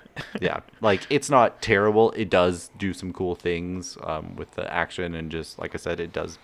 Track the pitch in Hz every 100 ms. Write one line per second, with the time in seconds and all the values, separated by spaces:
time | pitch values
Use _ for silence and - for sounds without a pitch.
0 | - - - - 90 73 - - 110 98
1 | - 143 143 135 110 - - 98 107 107
2 | 113 - 95 92 90 87 - - 98 87
3 | 90 85 90 87 87 85 90 92 87 -
4 | - 78 85 90 90 - 90 87 82 -
5 | 87 82 80 80 78 - 87 - 87 85
6 | 85 80 82 82